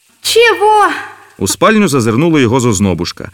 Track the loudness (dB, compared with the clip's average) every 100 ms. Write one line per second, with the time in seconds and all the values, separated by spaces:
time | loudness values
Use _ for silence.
0 | _ _ -2 2 2 2 2 2 0 -2
1 | -12 -20 -20 -8 -6 0 0 2 2 0
2 | 0 0 2 2 2 2 0 0 0 -2
3 | -6 -10 -16